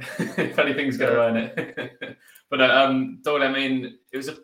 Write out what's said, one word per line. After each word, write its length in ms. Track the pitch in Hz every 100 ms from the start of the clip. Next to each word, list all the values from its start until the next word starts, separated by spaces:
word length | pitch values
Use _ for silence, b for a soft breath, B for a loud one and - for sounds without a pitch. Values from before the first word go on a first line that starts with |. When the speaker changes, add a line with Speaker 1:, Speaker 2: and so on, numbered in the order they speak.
| -
Speaker 1:
<laughs> 120 | -
if 400 | 165 - 160 -
anything's 380 | 147 135 139 113
gonna 160 | 123
Speaker 2:
Yeah. 60 | 117
Speaker 1:
earn 180 | 117 113
it. 840 | 113 - - - 120 - - 127 _
<laughs> 180 | - -
But, 120 | 135
uh, 20 |
um, 560 | 127 127 135 131 127 -
Doyle, 200 | 151 147
I 100 | 135
mean, 460 | 135 135 131 120 - _
it 60 | 131
was 100 | 131
a 120 | 156